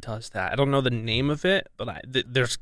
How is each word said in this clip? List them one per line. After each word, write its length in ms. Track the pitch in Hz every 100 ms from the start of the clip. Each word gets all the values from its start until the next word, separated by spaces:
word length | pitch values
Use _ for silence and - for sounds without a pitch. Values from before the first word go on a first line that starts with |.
does 300 | - 110 -
that. 200 | 98 92
I 60 | 127
don't 160 | 139
know 80 | 139
the 100 | 127
name 400 | 120 113 113 139
of 140 | 147 180
it, 240 | 196 - -
but 120 | 117
I, 120 | - -
th-, 140 | 131 -
there's 300 | 127 120 -